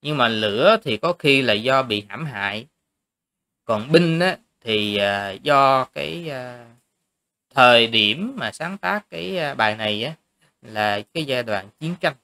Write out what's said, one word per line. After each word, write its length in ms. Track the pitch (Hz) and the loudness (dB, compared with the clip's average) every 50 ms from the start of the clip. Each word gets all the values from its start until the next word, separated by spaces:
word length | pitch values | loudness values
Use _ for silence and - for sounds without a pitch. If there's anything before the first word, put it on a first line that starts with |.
| - | -6
Nhưng 140 | 147 151 | -4 0
mà 120 | 143 123 117 | 2 2 2
lửa 480 | 113 110 110 107 101 110 139 190 220 214 - | 2 0 -2 -2 0 2 4 4 4 4 2
thì 120 | 147 117 | -4 -6
có 160 | 107 - 165 175 - | -2 -2 -4 -4 0
khi 240 | - 151 139 135 131 | 2 4 4 4 4
là 100 | 120 107 | 2 0
do 300 | 104 110 127 131 135 131 | 0 2 0 0 0 0
bị 220 | 123 107 104 101 104 | 0 -4 -4 -4 -8
hãm 160 | 101 113 160 | -12 -10 -10
hại. 420 | 151 123 101 98 101 101 107 120 151 _ _ _ _ _ _ _ _ _ _ _ _ _ _ _ _ _ _ _ | -10 -8 -4 -4 -4 -4 -6 -12 _ _ _ _ _ _ _ _ _ _ _ _ _ _ _ _ _ _ _ _
Còn 280 | - 113 107 107 131 156 | -4 -4 -4 -2 2 2
binh 280 | 170 175 170 160 165 | 2 4 2 0 0
á, 180 | 175 185 175 - _ _ _ _ | 0 -2 -2 -6 _ _ _ _
thì, 360 | _ 117 110 107 104 104 104 | _ -2 -2 0 0 0 0
à, 340 | 101 101 101 101 101 101 101 | 0 0 0 0 -2 -2 -4
do 540 | 95 98 - 147 147 139 139 135 135 131 127 | -8 -8 -2 2 4 4 6 4 4 2 0
cái, 440 | - _ 147 143 151 165 170 175 160 | -2 _ -10 -8 -8 -8 -10 -10 -10
à, 460 | 139 131 127 123 123 120 120 117 117 120 _ _ _ _ _ _ _ _ _ _ _ _ _ _ _ | -10 -10 -12 -14 -16 -18 -20 -20 -20 _ _ _ _ _ _ _ _ _ _ _ _ _ _ _ _
thời 320 | 139 127 123 120 117 117 | 6 8 8 8 8 6
điểm 460 | 113 113 110 107 104 107 147 196 240 277 | 4 2 2 2 2 2 0 -4 -6 -6
mà 160 | 247 139 110 - | -6 -8 -8 -6
sáng 260 | - 156 170 190 196 | -6 -8 -8 -8 -6
tác 320 | - 180 196 208 202 _ | -4 -4 -4 -4 -6 _
cái, 280 | - 165 170 185 190 180 | -14 -10 -10 -8 -6 -6
à, 160 | 160 143 135 | -6 -6 -2
bài 220 | 127 113 107 104 | -2 0 0 0
này 280 | 110 110 107 104 104 113 | -2 -4 -4 -4 -4 -6
á, 100 | 143 160 _ _ _ _ _ _ _ _ _ _ | -8 -10 _ _ _ _ _ _ _ _ _ _
là 380 | 123 110 107 107 107 104 104 104 _ _ | -12 -6 -2 -2 0 0 -2 -6 _ _
cái 100 | 165 160 | -8 -6
giai 180 | 139 131 123 120 | -4 -4 -4 -4
đoạn 260 | 113 107 98 95 98 _ _ | -4 -6 -6 -6 -10 _ _
chiến 140 | 151 160 175 - | -8 -8 -8 -2
tranh. 140 | - 170 139 127 | -4 -4 -4 _